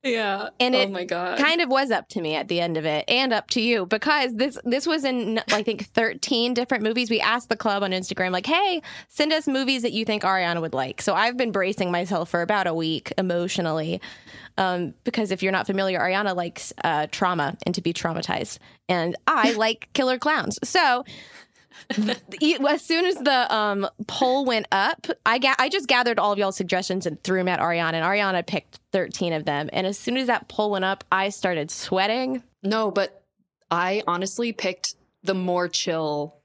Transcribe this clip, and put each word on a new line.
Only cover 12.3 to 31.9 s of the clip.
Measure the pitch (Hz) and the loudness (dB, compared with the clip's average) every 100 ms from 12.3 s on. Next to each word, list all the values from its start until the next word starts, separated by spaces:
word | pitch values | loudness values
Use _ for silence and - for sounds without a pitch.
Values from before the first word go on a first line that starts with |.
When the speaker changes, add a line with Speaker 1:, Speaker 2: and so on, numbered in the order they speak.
Speaker 2:
for | 175 | -2
about | 170 208 185 | 2 2 2
a | |
week | 165 160 156 - - | 0 -2 -4 -4 -4
emotionally, | 185 175 175 - 170 160 156 180 - - - - - - | -2 -2 -2 -2 -2 -2 -4 -6 -8 -20 -20 -20 -10 -2
um, | 185 180 175 - | 0 0 -4 -6
because | - 233 208 | -4 -2 -2
if | 190 | 0
you're | 190 | 0
not | 190 - | 0 0
familiar, | 190 190 180 | 0 0 0
Ariana | 185 190 208 | 0 0 0
likes, | 180 175 - - - | -2 -4 -8 -14 -4
uh, | - 151 151 | 0 0 -2
trauma | - 185 175 139 - - | 0 0 2 -2 -2 -4
and | |
to | 175 | -2
be | 170 | -2
traumatized. | 170 170 160 - - - - - - - | -2 -4 -4 -4 -4 -4 -10 -18 -20 -4
And | 180 170 - - | -2 0 -2 0
I | 311 220 | 4 4
<laughs> | 220 220 | 4 0
like | 226 - | -2 -4
killer | - 254 254 | 0 0 2
clowns. | 302 302 - - | 2 0 0 -4
So | - 381 311 247 262 - - - - _ _ - - | 0 2 4 2 -2 -16 -18 -20 -20 _ _ -20 -6
th-, | - 214 - - - | -2 0 -2 -8 0
e-, | 302 302 277 | 2 2 2
as | 294 | 0
soon | - 330 | 0 0
as | 359 359 | 2 2
the, | 269 262 247 | 2 2 2
um, | 220 214 202 196 - 220 | 2 2 0 -2 -6 -10
poll | - 254 262 | 0 2 2
went | 262 226 - | 2 0 2
up, | 196 214 330 - - - | 2 2 0 -6 -2 2
I | 240 | 4
ga-, | 269 254 | 2 2
I | 262 | 2
just | 381 269 | 0 2
gathered | 247 240 226 | 4 4 2
all | 208 | 2
of | 202 | 2
y'all's | 196 190 | 0 0
suggestions | 185 180 180 185 175 | -2 -2 0 -2 -2
and | 151 | -6
threw | - 185 | -2 0
'em | 180 | 2
at | 180 | 2
Ariana, | 165 170 165 | 2 2 0
and | 165 | 2
Ariana | 165 202 196 185 170 | 2 2 2 0 -2
picked | 175 - - _ | -6 -6 -20 _
thirteen | 190 175 - 175 | -2 -2 -2 -2
of | 160 | -2
them. | 151 143 147 | 0 -2 -2
And | - 185 | -2 -4
as | 202 | -4
soon | - 247 | -4 -2
as | 254 | 0
that | 233 - | 0 -2
poll | - 214 | -2 0
went | 202 | 0
up, | 190 196 - | 0 -2 0
I | 190 196 | 0 0
started | 196 185 170 151 | -2 -2 -2 -4
sweating. | - - | -8 -2